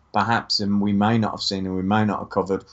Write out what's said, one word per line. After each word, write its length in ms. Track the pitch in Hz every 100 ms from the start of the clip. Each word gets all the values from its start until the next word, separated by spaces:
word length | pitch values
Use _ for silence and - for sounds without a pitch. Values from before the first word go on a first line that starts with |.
| _
perhaps 460 | 107 104 113 - -
and 220 | 101 101
we 120 | 101
may 240 | 101 104 113
not 140 | 110
have 120 | 90
seen 220 | - 98
and 120 | 95 92
we 60 |
may 220 | 95 107
not 140 | 107 87
have 120 | -
covered, 340 | 101 92 95 -